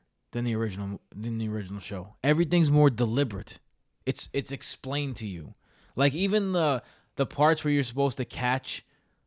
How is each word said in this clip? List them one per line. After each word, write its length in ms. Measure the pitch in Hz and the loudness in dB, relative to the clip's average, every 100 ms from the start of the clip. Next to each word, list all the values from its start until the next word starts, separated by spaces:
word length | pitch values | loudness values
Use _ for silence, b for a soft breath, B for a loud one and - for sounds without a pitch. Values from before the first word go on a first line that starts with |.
| _ _ _ | _ _ _
than 120 | 120 | -4
the 120 | 120 110 | -2 0
original, 440 | 110 95 98 101 - | -2 -4 -6 -6 -10
than 240 | - 117 113 | -10 -6 -4
the 80 | 110 | -4
original 320 | 107 95 101 | -4 -6 -8
show. 380 | - 95 95 - | -8 -8 -10 -2
Everything's 440 | 139 151 160 170 151 | 0 2 2 4 6
more 220 | 147 147 | 6 6
deliberate. 720 | 113 117 123 135 98 - - _ _ _ _ | 4 0 0 -2 -4 -10 -14 _ _ _ _
It's, 240 | - - - | -6 -4 -4
it's 180 | 139 - | -4 -4
explained 640 | 139 - - 131 143 143 123 | -4 -2 -2 -4 -4 -4 -4
to 120 | 107 | -6
you. 260 | 87 76 - b b b | -8 -10 -18 b b b
Like, 200 | - 143 | 2 2
even 360 | 147 196 208 196 | 2 2 2 2
the, 320 | 180 156 127 b b b | 2 2 0 b b b
the 120 | - 135 | -4 -4
parts 360 | - 151 160 | 4 4 4
where 80 | 151 | 2
you're 120 | 147 | 0
supposed 320 | 120 123 139 - | 0 0 -2 -2
to 80 | |
catch, 600 | 123 - 123 131 - - - _ _ _ | -6 -4 -2 -2 -2 -10 -10 _ _ _